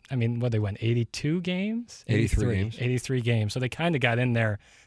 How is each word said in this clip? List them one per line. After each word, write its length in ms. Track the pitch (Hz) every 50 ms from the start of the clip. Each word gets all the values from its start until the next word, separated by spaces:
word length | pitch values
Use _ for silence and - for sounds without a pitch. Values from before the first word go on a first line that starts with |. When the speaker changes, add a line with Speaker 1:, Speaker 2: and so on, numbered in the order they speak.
| _ -
Speaker 1:
I 60 | 139
mean, 240 | 123 117 117 120 120
what, 100 | 120 123 113
they 60 | 107
won 180 | 104 101 98 -
eighty-two 640 | 113 113 120 120 117 - - - - 147 160 185 170
games? 640 | 180 180 180 196 214 226 233 240 - - - - -
Speaker 2:
Eighty-three 360 | 107 107 113 101 - 104 -
Speaker 1:
Eighty-three. 100 | 120 113
Speaker 2:
games. 200 | 92 98 113 113 -
Speaker 1:
Eighty-three 400 | 123 123 127 123 - - 131 127
games. 320 | 113 120 117 110 107 104 -
So 80 | 131
they 80 | 127 123
kinda 300 | - - 160 175 170 131
got 200 | 127 120 117 120
in 140 | 123 127 117
there, 260 | 117 113 107 104 - _ - - - -